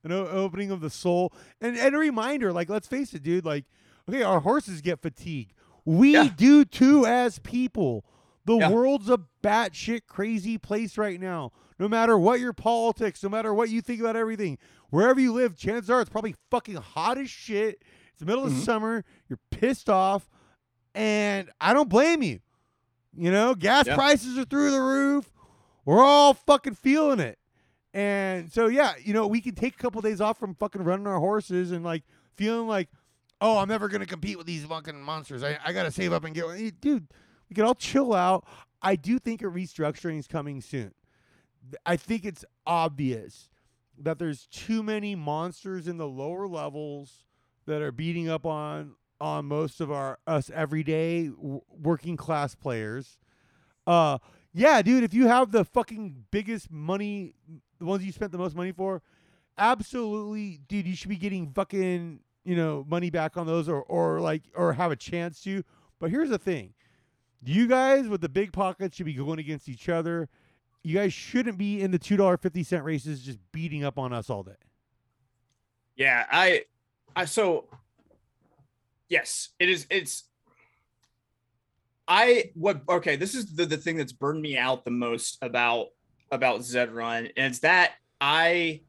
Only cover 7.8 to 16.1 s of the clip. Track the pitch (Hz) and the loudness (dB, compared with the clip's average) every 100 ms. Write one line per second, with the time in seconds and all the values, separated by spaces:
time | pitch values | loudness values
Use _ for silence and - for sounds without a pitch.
7.8 | 151 113 - _ _ _ - 226 170 220 | -2 -2 -8 _ _ _ 2 4 6 4
8.8 | 254 277 202 240 165 _ 208 214 214 - | 4 2 2 0 0 _ 0 2 0 -4
9.8 | - 233 _ - 208 226 185 226 - 208 | -6 -6 _ -6 -4 -2 -4 -8 -4 -4
10.8 | 226 - 208 180 185 170 127 _ _ _ | -4 -4 -4 -4 -6 -6 -8 _ _ _
11.8 | 196 226 226 220 180 247 247 208 226 233 | 0 2 6 6 6 4 0 -2 0 2
12.8 | 233 - 220 - 196 220 220 208 233 220 | 0 0 -4 -4 -6 -4 -2 0 0 -2
13.8 | - 240 226 226 226 220 196 135 _ _ | -4 -4 -2 -2 -4 -4 -6 -6 _ _
14.8 | _ 147 233 262 254 233 247 170 - 226 | _ 4 6 6 4 2 0 -2 -6 -6
15.8 | 190 247 214 | 0 0 0